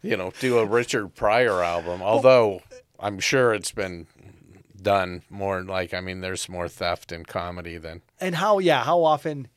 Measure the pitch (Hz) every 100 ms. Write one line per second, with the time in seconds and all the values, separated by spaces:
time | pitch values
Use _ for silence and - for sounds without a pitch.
0 | 202 101 92 - 127 120 107 117 120 127
1 | 98 - 107 113 123 92 87 87 85 90
2 | 95 120 131 127 110 95 _ - _ -
3 | 101 98 - 139 120 107 92 - 95 87
4 | - _ - - _ - _ 98 98 98
5 | 92 87 _ 101 98 95 92 92 90 92
6 | 92 92 92 92 - 90 87 - 87 87
7 | - 85 82 95 87 90 85 85 80 82
8 | _ _ 185 165 196 202 180 143 120 175
9 | 160 151 165 143 131